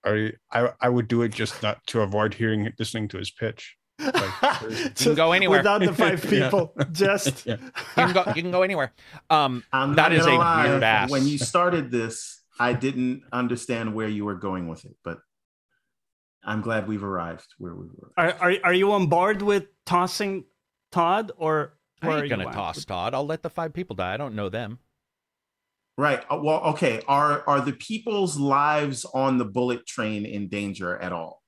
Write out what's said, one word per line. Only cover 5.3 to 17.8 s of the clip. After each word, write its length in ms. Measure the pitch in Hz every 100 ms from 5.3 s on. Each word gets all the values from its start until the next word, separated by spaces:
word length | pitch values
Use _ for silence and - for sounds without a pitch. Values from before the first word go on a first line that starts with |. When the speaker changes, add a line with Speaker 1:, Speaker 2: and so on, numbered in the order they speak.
Speaker 3:
anywhere. 280 | 180 190 196
Speaker 2:
Without 220 | - 311
the 120 | 262
five 300 | 165 180 175 -
Speaker 1:
<laughs> 60 |
Yeah. 140 | 196 131
Speaker 2:
people, 240 | 196 165 - 143
just 540 | 165 196 196 139 135 -
Speaker 1:
<laughs> 0 |
Yeah. 100 | 110
Speaker 3:
You 160 | - - - -
can 180 | 254
go, 100 | 185 196 165
you 60 |
can 100 | 175
go 100 | 180
anywhere. 300 | 185 180 131 _ - - _
Um, 340 | 156 143 123 -
Speaker 4:
I'm 240 | 135 139 143
Speaker 3:
that 140 | 156
Speaker 4:
not 40 |
Speaker 3:
is 120 | 165 165
Speaker 4:
gonna 120 | 127
Speaker 3:
a 20 |
Speaker 4:
lie, 280 | 170 160 147
Speaker 3:
weird 160 | 139
ass. 260 | 110 110 104
Speaker 4:
when 160 | 139 135
you 100 | 143
started 540 | 123 175 180 175 131
this, 500 | 120 113 113 - - _ -
I 140 | 123
didn't 500 | 123 131 123 127 131 -
understand 600 | 120 123 120 - 117 113
where 140 | 107 107
you 160 | 104 104
were 100 | 95
going 320 | 98 92 85
with 160 | 82 71
it, 100 | -
but 160 | - 82 _ _ _ _ _ _ _ _ _ _ _ _
I'm 180 | - 107
glad 260 | 107 110 101
we've 160 | 104
arrived 440 | 98 92 85 82 - _
where 160 | 90
we 140 | 87